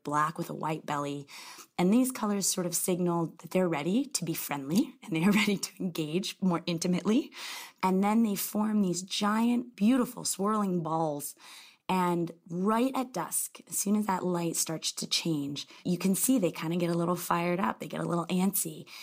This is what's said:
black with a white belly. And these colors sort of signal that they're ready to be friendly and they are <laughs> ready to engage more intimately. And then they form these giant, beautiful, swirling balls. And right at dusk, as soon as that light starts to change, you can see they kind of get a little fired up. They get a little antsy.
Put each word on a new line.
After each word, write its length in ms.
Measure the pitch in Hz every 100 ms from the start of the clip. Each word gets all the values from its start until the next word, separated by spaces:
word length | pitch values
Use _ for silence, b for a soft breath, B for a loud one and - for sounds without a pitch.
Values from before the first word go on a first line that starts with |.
black 340 | - 147 156 165
with 120 | 165
a 40 |
white 320 | 151 151 156 -
belly. 400 | 147 143 143 143 B B B B -
And 160 | 180
these 180 | 233 254
colors 360 | 254 208 202 185
sort 180 | - 175
of 100 | 170
signal 580 | - 180 175 170 165 -
that 120 | -
they're 180 | 185 180
ready 360 | 151 151 220 277
to 200 | - 165
be 80 |
friendly 600 | 160 - 143 135 190 - -
and 120 | - 160
they 80 |
are 80 | 190
<laughs> 120 | 208
ready 140 | 208 196
to 140 | - -
engage 560 | 180 165 151 170 214 -
more 220 | 185 165 -
intimately. 640 | 165 180 180 202 233 - B B B B B
And 220 | 190 185
then 200 | 202 226
they 120 | 226 196
form 460 | - 208 214 214
these 220 | 185 175
giant, 720 | 190 - 208 214 233 240 247 -
beautiful, 500 | 208 262 240 - 165
swirling 560 | - 196 214 196 180
balls. 540 | 156 160 160 147 - - B B B B -
And 420 | 185 175 175 165 - -
right 420 | 170 196 220 262 262
at 180 | 254
dusk, 460 | 185 156 - - - -
as 80 | 170
soon 180 | 196 208
as 120 | 208
that 180 | 185 180
light 320 | 175 170 170
starts 340 | - 160 -
to 160 | - 170
change, 600 | - 170 151 143 143 - B -
you 120 | 175
can 180 | 190 190
see 220 | - 262
they 140 | 170
kind 220 | - 160
of 60 | 175
get 100 | 175
a 80 | 170
little 180 | 170 175
fired 460 | - 175 175 175
up. 180 | 214 -
They 80 | 165
get 140 | 160
a 60 | 165
little 180 | 170 -
antsy. 600 | 185 190 202 160 156 156 B